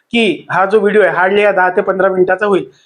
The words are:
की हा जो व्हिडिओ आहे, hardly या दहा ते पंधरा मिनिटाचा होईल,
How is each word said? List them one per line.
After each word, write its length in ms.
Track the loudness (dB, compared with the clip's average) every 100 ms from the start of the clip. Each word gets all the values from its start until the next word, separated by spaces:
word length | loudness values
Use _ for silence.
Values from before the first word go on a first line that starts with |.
| _
की 340 | -2 -2 -4 -6
हा 160 | -2 0
जो 140 | 2
व्हिडिओ 220 | 2 2
आहे, 140 | 2 0
hardly 240 | 0 2
या 120 | 0
दहा 180 | 2 0
ते 100 | 0
पंधरा 280 | -2 0 0
मिनिटाचा 380 | 0 0 0 0
होईल, 180 | -2 -4 _